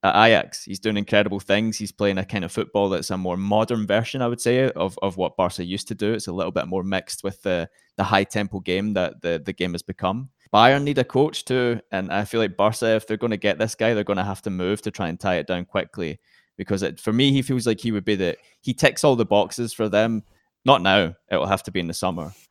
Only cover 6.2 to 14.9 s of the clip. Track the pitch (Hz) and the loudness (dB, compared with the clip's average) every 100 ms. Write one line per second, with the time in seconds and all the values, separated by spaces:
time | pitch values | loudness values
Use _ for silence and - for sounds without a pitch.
6.2 | 98 90 90 - 87 95 92 95 - - | -6 -6 -4 -4 -4 -4 -4 -6 -6 -10
7.2 | 98 - 98 90 82 _ _ - 98 101 | -10 -6 -4 -2 -4 _ _ -6 0 2
8.2 | 98 110 101 101 90 92 104 98 87 - | 2 -4 -4 -6 -4 -2 0 -2 -2 -4
9.2 | 85 82 95 92 90 85 - - 92 113 | -4 -4 -6 -4 -4 -4 -10 -4 -4 -4
10.2 | 131 _ _ 104 120 139 143 135 123 127 | -10 _ _ 6 8 6 2 0 0 2
11.2 | 151 - - 127 123 117 _ 98 92 95 | 0 -2 -2 0 0 -2 _ -6 -2 -4
12.2 | 104 117 104 87 107 107 113 110 - 107 | -2 -2 -2 2 0 2 2 2 0 -4
13.2 | 117 104 104 82 110 - 113 110 101 98 | -2 0 0 0 -2 0 0 0 0 -2
14.2 | 98 95 110 92 90 104 107 | -2 -4 -6 -4 -2 -2 -4